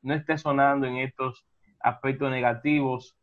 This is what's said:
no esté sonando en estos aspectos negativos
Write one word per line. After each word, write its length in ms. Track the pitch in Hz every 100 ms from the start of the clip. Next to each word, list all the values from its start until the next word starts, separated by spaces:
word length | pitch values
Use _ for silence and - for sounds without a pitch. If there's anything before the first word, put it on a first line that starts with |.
no 120 | 131
esté 240 | 151 151 156
sonando 500 | 151 139 139 139 135
en 100 | 127
estos 480 | 131 - 131 120 _ _ _ _
aspectos 520 | 120 120 135 135 139
negativos 840 | 131 123 117 147 151 139 127 - _